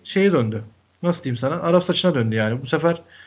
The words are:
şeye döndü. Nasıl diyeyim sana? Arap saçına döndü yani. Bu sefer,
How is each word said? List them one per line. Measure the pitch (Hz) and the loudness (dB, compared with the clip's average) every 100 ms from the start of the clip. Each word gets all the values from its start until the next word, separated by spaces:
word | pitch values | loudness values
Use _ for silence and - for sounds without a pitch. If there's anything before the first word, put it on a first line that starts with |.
şeye | - 196 196 | -4 0 2
döndü. | 165 110 107 110 _ _ _ | 2 0 -4 -10 _ _ _
Nasıl | 175 165 | -4 -2
diyeyim | 135 117 | -4 -4
sana? | 131 | -4
Arap | 165 170 180 | -2 2 2
saçına | 180 170 185 | 2 0 0
döndü | 143 113 | 2 0
yani. | 110 110 123 | 0 0 -2
Bu | - | -2
sefer, | 160 165 170 - - | 0 0 0 -6 -20